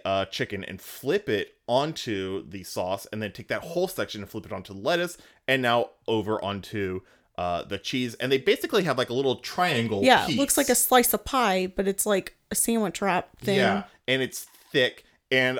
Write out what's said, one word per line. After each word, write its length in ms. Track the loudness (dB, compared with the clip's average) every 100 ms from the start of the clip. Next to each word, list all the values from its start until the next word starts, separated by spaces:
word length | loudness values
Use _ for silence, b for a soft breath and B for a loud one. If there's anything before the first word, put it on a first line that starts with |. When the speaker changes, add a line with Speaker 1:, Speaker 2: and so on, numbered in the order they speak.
Speaker 1:
uh, 220 | 0 0 -2
chicken 360 | -4 -6 -6
and 180 | -8 -12
flip 480 | -14 -8 -2 -2 0
it 260 | -2 -2 _ 0
onto 840 | 2 2 -2 -4 -4 -4 -6 -8
the 140 | -12
sauce, 420 | -8 -4 -2 -4 -6
and 80 | -6
then 120 | -6
take 160 | -8 -6
that 140 | -6
whole 260 | -4 -2 -2
section 340 | -2 -6 -6
and 80 | -10
flip 160 | -10 -10
it 60 |
onto 200 | -10 -10
the 60 | -6
lettuce, 380 | -2 0 -2 -6 b b 0
and 120 | 2
now 300 | 4 2 2 -4 -2
over 340 | 0 0 -2
onto, 580 | -2 -4 -6 -4 -4 -4 -10 b b -6
uh, 280 | -2 -2
the 140 | -4 -8
cheese. 360 | -4 -2 -2
And 160 | -4 0
they 80 | 2
basically 460 | 2 0 0 0
have, 120 | 2 0
like, 140 | 0
a 40 |
little 220 | 0 0 0
triangle 680 | -4 -2 0 2 2 2
Speaker 2:
Yeah, 180 | 6 6
it 60 | 4
Speaker 1:
piece. 100 | 2
Speaker 2:
looks 180 | 2 2
like 120 | 2
a 80 | 2
slice 360 | 4 4 4
of 120 | 0
pie, 420 | -2 0 2 2 0
but 220 | -2 -2
it's, 180 | 0 0
like, 300 | 0 -2 -10 -8
a 20 |
sandwich 480 | -2 0 2 0 -2
wrap 340 | 0 0 -2 -6
thing. 160 | 0 4
Speaker 1:
Yeah, 260 | 4 2 -2 b -2
and 160 | 0
it's 220 | 0 -6 -14 -18 -2
thick. 340 | 2 2 0 -16 b 0
And 260 | 2 4 0